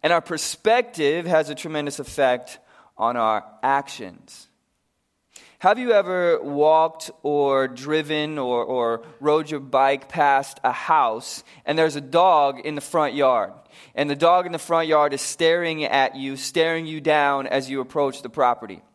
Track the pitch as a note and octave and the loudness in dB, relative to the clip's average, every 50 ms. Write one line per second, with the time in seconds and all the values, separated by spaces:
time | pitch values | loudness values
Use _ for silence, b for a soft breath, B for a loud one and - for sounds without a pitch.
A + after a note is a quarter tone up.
0 | - D#3 F3 E3 D#3+ - F3 D#3 - - - - _ A3 A3+ B3+ A#3+ B3 - E3 | 0 2 0 0 0 -4 -8 -8 -6 -8 -10 -2 _ 2 2 2 0 -2 -4 -2
1 | D3+ C#3+ D3+ E3+ F3 E3+ F3 D#3 D#3 C#3+ D3 - - E3 D#3 D3+ D3 C#3+ C#3+ - | 0 0 0 0 -2 2 2 2 2 0 -6 -10 -10 -8 -6 -6 -6 -6 -8 -8
2 | C#3 - - - C#3 C3 B2 B2 B2 - - - b b b b b b b - | -12 -10 -2 0 2 2 2 0 -4 -14 -20 -20 b b b b b b b -4
3 | A2 A#2 B2 A#2+ A2+ A2 A2 G#2 - - - _ - C3 C#3 C#3 C#3 - - - | -2 -2 0 0 0 0 0 -2 -4 -8 -14 _ -2 0 0 0 -2 -6 -14 -14
4 | A#2 F#2 F2 - _ _ - - - _ _ _ _ _ _ _ _ _ _ _ | -14 -16 -16 -20 _ _ -20 -20 -20 _ _ _ _ _ _ _ _ _ _ _
5 | _ _ _ _ _ _ B B B B B B - F3+ G#3+ A#3 B3+ B3 A3+ G3+ | _ _ _ _ _ _ B B B B B B 2 2 2 2 2 2 2 2
6 | F#3+ F3+ F#3 F3+ F3 F3 E3 - - C#3+ C#3+ C#3+ D3+ D#3 D#3+ D#3+ D#3+ D#3+ D#3+ - | 2 2 -2 0 2 2 2 0 -2 -6 0 2 4 4 4 4 2 0 -2 -8
7 | - - - _ _ C#3+ D3 D3 C#3+ C#3 C#3 C3+ C3+ B2+ B2+ A#2+ C3 D3 D3+ D#3 | -16 -16 -16 _ _ -2 0 2 2 2 2 2 0 -2 -4 -10 -6 -2 -2 -2
8 | D#3 D3 D3+ D3+ D3+ D3+ D#3 D3+ C3 B2 B2 A#2+ A#2 - B2+ B2+ A#2+ A#2 A#2 A2+ | -2 -2 -4 -4 -4 -4 -6 -6 -4 -2 -2 -2 -2 -2 -2 0 0 0 -2 -4
9 | A#2 B B B - D3+ D3+ D#3 D#3 D3 D#3 D3 C3+ C3+ C3 C3+ C3+ C3+ C#3 C#3 | -8 B B B 0 2 2 2 0 -2 -8 -10 -8 -2 2 2 4 4 2 0
10 | - - - E3+ D3 C#3+ C#3 C3+ C#3 - - - - B2 B2 - - - D#3+ D#3 | -4 -10 -2 2 2 4 4 2 0 -4 -12 -4 -2 -2 -2 -2 0 2 2 4
11 | C#3 A#2 A2 A2+ - - - - B B B B B - D3 D#3+ D#3+ D#3+ C#3 D3 | 4 2 0 -4 -8 -12 -14 -14 B B B B B -4 0 2 2 2 0 -4
12 | C#3+ C3 C#3 E3+ F3+ F#3+ F3 D3+ C#3+ C#3 C3+ B2 B2 D3 D3+ D3 - - - E3+ | -12 -2 2 4 6 6 6 6 4 2 0 -4 -8 -8 -8 -8 -10 -4 -2 0
13 | D3+ C#3 A2+ C#3+ C#3 C3 B2 A#2 G2+ F#2 - - _ B B B B B B - | 0 0 0 2 2 4 4 2 0 -2 -8 -18 _ B B B B B B -4
14 | C#3+ D3 C#3+ C#3 E3 E3+ F3 F3+ F3+ F3 E3+ D#3+ - - E3 E3 E3 D#3 D#3 D3+ | -2 -2 -2 2 4 4 4 4 2 -2 -8 -10 -6 -2 -2 -2 0 2 2 4
15 | D3 C#3+ C3+ C3 - - - - E3+ D#3+ E3 F3 E3+ E3 D#3+ D#3 D3+ B2+ - C#3 | 4 2 0 -4 -6 -8 -4 0 2 2 2 2 0 -4 -4 -4 -4 0 2 2
16 | C3+ - - C3+ C3+ C3+ C3+ C3+ - - - E3+ D#3+ E3 E3 E3 E3 D#3 D#3 D#3 | 2 0 -2 -6 -8 -8 -8 -8 -10 -6 0 0 0 0 0 -4 -6 -8 -10 -4
17 | C#3 D#3 D3+ D3+ C#3+ C#3+ C#3 C#3 C3+ - - C3+ C3 A#2 C3+ C#3 B2 - - D3+ | 0 2 2 4 4 2 0 0 -2 -2 -2 -2 -2 -4 -6 -6 -6 -4 -2 -2
18 | C#3+ C3+ B2+ - - A#2+ - D#3 C3+ B2 A#2+ A2 A#2 G#2 F#2+ E2+ _ _ | -2 -2 -2 -8 -14 -12 -2 0 2 2 2 0 -6 -16 -16 -18 _ _